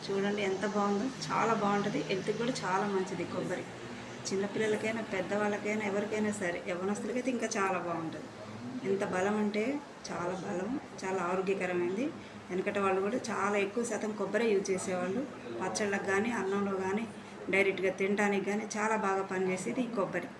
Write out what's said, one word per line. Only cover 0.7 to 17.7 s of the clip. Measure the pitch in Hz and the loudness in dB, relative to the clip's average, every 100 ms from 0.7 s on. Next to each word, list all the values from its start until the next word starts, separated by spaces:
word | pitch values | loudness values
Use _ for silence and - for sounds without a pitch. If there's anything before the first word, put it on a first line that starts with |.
| 208 | 2
బాగుందో, | 202 202 262 - - | 4 2 0 -4 -2
చాలా | - 214 214 | 2 4 4
బాగుంటుంది. | 202 202 202 247 - | 4 2 2 0 0
హెల్త్కి | 196 180 214 | -2 0 0
కూడా | 233 262 | 0 0
చాలా | 190 190 202 | 0 0 2
మంచిది | 190 185 175 170 | 0 0 -2 -4
కొబ్బరి. | 185 165 180 - - - - - - - | -4 -2 -4 -6 -10 -12 -10 -10 -8 -4
చిన్నపిల్లలకైనా, | 196 202 208 220 214 220 226 214 | -2 0 0 0 2 0 -2 -2
పెద్దవాళ్ళకైనా, | 190 185 202 208 202 214 214 208 | -2 0 2 2 0 0 0 0
ఎవరికైనా | 196 208 214 214 208 | 0 0 0 0 2
సరే, | 180 170 196 | -2 -2 -4
యవ్వనస్తులకైతే | 175 190 208 214 247 247 | -2 0 0 -2 0 0
ఇంకా | 233 220 | 0 0
చాలా | 214 190 180 | 0 2 0
బాగుంటుంది. | 170 165 160 156 - - - - - 254 196 | -2 -2 -4 -6 -10 -12 -12 -10 -8 -4 0
ఎంత | 196 196 | 0 2
బలం | 180 196 214 | 2 2 2
అంటే | 208 208 226 285 - - - | 2 2 0 -2 -6 -14 -8
చాలా | 170 175 185 | -4 -2 -2
బలం, | 202 180 202 277 - - | -2 -2 -2 -4 -6 -6
చాలా | 190 185 175 | -2 0 2
ఆరోగ్యకరమైనది. | 190 190 190 180 180 175 196 294 - - - - | 2 2 2 2 2 2 0 -2 -4 -12 -14 -4
వెనకటి | 185 202 202 | -2 0 2
వాళ్ళు | 196 190 | 4 4
కూడా | 196 254 226 | 2 0 -2
చాలా | 196 196 208 | 0 2 2
ఎక్కువ | 196 240 220 | 2 0 -2
శాతం | 208 214 214 | -2 -2 -2
కొబ్బరే | 190 214 233 | 0 2 4
యూజ్ | 196 190 | 4 4
చేసేవాళ్ళు. | 185 - 180 185 202 294 - - 175 | 0 0 0 0 0 -2 -8 -8 -4
పచ్చళ్ళకు | 185 185 208 202 190 | -2 0 0 0 2
కానీ, | 196 233 226 | 2 2 0
అన్నంలో | 190 202 202 190 | 0 2 0 0
కానీ, | 190 202 226 - - - - | 0 0 -2 -8 -14 -10 0
డైరెక్ట్గా | 190 196 | 4 4